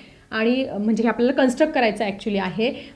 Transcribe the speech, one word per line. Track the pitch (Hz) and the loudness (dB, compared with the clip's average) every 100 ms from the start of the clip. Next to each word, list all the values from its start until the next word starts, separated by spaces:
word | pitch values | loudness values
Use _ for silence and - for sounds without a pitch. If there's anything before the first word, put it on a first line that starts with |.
| - - - | -18 -20 -8
आणि, | 220 226 254 | 0 2 2
अ, | 262 202 | 0 -2
म्हणजे | 214 220 | 0 2
हे | 233 | 0
आपल्याला | 220 240 | 2 2
कन्स्ट्रक्ट | 269 262 254 311 | 4 2 2 0
करायचं | 285 233 - 208 | 2 0 0 -4
actually | 196 226 202 | -4 -4 -2
आहे. | 185 202 233 277 - | -2 -2 -2 -4 -14